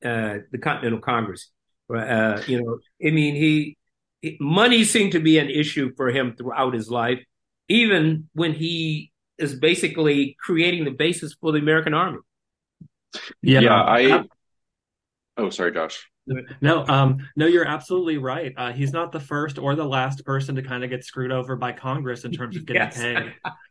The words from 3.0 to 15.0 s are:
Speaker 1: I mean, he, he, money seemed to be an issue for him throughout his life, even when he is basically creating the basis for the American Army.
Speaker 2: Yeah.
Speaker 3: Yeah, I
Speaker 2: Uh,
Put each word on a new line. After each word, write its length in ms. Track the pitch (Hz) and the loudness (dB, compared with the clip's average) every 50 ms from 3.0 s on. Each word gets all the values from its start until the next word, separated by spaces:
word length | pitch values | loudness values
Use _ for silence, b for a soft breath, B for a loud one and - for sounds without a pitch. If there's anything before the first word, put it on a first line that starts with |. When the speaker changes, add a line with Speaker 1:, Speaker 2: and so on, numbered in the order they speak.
| - | -2
Speaker 1:
I 60 | 151 | 0
mean, 240 | 156 156 151 147 147 | 2 2 2 2 0
he, 440 | 147 156 156 151 151 147 151 - _ _ _ _ _ _ _ _ _ | 2 2 2 2 2 0 -4 -8 _ _ _ _ _ _ _ _ _
he, 160 | - 160 156 - | -12 -12 -8 -4
money 460 | 139 143 160 190 226 247 240 226 220 | -2 0 4 4 6 6 6 6 4
seemed 280 | 214 - 226 202 190 | 4 4 2 2 2
to 80 | 160 165 | 2 2
be 180 | 156 160 156 156 | 6 6 6 6
an 100 | 143 139 | 4 2
issue 440 | 135 151 151 147 - 151 135 127 127 | 0 -2 -2 -2 -2 -2 -4 -4 -4
for 140 | - 135 127 | -2 -2 0
him 240 | 120 135 127 120 113 | 0 0 -2 -2 -4
throughout 380 | - 120 127 117 127 135 127 123 | -8 -10 -6 -2 0 0 0 0
his 160 | 113 107 110 | -2 -4 -4
life, 300 | 120 120 113 120 127 127 - _ _ _ _ _ _ _ _ - | -2 -2 0 0 -2 -4 -6 _ _ _ _ _ _ _ _ 2
even 600 | 196 233 233 220 196 170 156 160 160 156 156 - - | 2 4 4 4 4 4 4 2 0 -2 -4 -6 -4
when 180 | 156 170 165 | -2 -2 -2
he 600 | 147 147 160 165 170 165 160 160 156 151 - - _ _ _ _ _ - | -2 -2 -4 -4 -4 -4 -2 -4 -4 -6 -8 -12 _ _ _ _ _ -6
is 160 | 160 139 127 | -6 -6 -2
basically 840 | 127 143 165 175 - - 160 160 165 156 151 147 143 139 139 - _ | 2 2 2 2 2 0 -2 0 2 2 4 4 2 0 0 -4 _
creating 460 | - - 180 160 170 175 175 170 156 | -4 -2 0 2 2 2 0 0 -2
the 60 | 139 | -4
basis 440 | 127 - 151 170 180 - 165 156 - _ | -2 0 0 0 -2 -4 -8 -12 -12 _
for 120 | - 160 | -2 0
the 60 | 151 151 | 0 2
American 360 | 147 151 156 160 156 170 147 | 2 4 2 2 2 2 0
Army. 240 | 160 180 185 - - - _ _ _ _ _ _ _ _ _ _ _ - - _ _ _ _ B B B B B _ | 0 0 -2 -4 -8 -14 _ _ _ _ _ _ _ _ _ _ _ -20 -20 _ _ _ _ B B B B B _
Speaker 2:
Yeah. 180 | - 131 131 131 | 4 6 6 8
Speaker 3:
Yeah, 220 | 117 117 107 101 | 8 8 6 6
I 280 | 92 - 110 120 127 135 | 6 4 4 6 6 6
Speaker 2:
Uh, 120 | 156 175 185 - _ _ _ _ _ _ _ _ _ _ _ _ _ _ | 6 4 2 -2 _ _ _ _ _ _ _ _ _ _ _ _ _ _